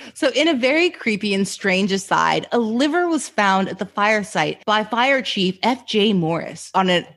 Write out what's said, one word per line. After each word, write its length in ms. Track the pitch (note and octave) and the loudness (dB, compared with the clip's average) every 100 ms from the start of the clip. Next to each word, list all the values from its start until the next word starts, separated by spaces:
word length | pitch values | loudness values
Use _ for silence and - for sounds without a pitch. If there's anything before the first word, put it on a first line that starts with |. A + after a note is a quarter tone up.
| - | -20
So 180 | - D4 | -4 0
in 180 | B3 D#4+ | 2 2
a 60 | |
very 360 | C#4 B3 D4+ F4 | 2 2 2 0
creepy 420 | - - G#3 G#3 | 0 -2 -2 0
and 140 | G3 G3 | 0 -2
strange 460 | - G3+ F#3 G3 | -2 -2 0 0
aside, 560 | F#3+ - E3 E3 D#3+ - | -2 0 2 2 0 0
a 80 | A#3+ | -2
liver 480 | A3 A#3 D4 E4+ F4 | 0 0 0 2 0
was 200 | D#4+ - | -2 -2
found 400 | - G3+ F#3+ F#3+ | 0 2 2 0
at 100 | F3+ | -4
the 80 | G3 | -8
fire 380 | - G#3 G#3+ | -2 0 0
site 400 | F#3+ F3+ D3+ - - | -2 -2 -2 -2 -2
by 160 | G#3+ | -2
Fire 400 | G#3+ A3 B3+ C#4 | 0 0 2 0
Chief 340 | - - F#3 F#3 | -2 -2 -2 0
F 240 | A3 C4 - | -2 -2 -2
J 260 | G#3+ G#3 | 0 2
Morris. 600 | G3 D#3+ E3 - D#3+ - | 2 0 -2 -6 -12 -4
On 160 | F3+ F#3 | 0 2
a-, 160 | F3 - | 0 -2